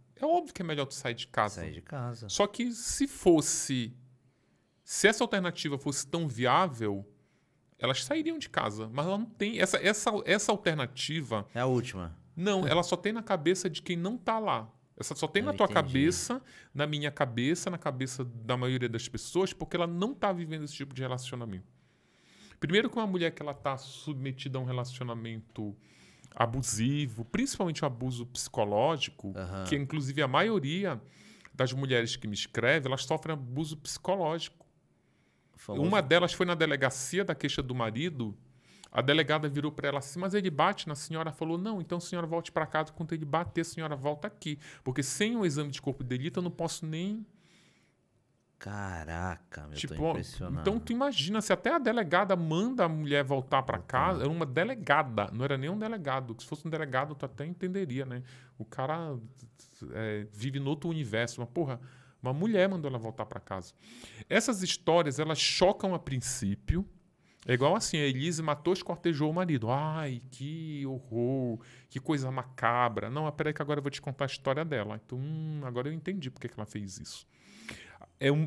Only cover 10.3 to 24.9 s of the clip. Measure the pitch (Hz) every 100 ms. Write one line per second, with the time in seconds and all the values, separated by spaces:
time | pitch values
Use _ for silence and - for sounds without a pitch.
10.3 | 202 220 208 175 151 123 - - 160 120
11.3 | 110 101 120 131 123 117 95 85 - -
12.3 | 160 196 190 156 165 - 180 202 226 220
13.3 | 185 156 185 185 147 - 170 180 240 -
14.3 | 220 208 120 113 _ _ - - 165 151
15.3 | 202 277 196 202 190 139 131 156 180 -
16.3 | 254 - - - 139 151 147 147 147 135
17.3 | 117 131 175 196 170 151 131 131 135 123
18.3 | 117 113 123 123 127 120 113 - 107 -
19.3 | 175 190 - 160 175 170 170 214 - 208
20.3 | 175 156 160 147 - 139 131 131 123 127
21.3 | 123 117 90 - _ _ _ _ _ _
22.3 | - - - 147 196 233 240 214 185 165
23.3 | 165 147 135 143 131 - - 156 135 135
24.3 | 131 135 131 127 123 123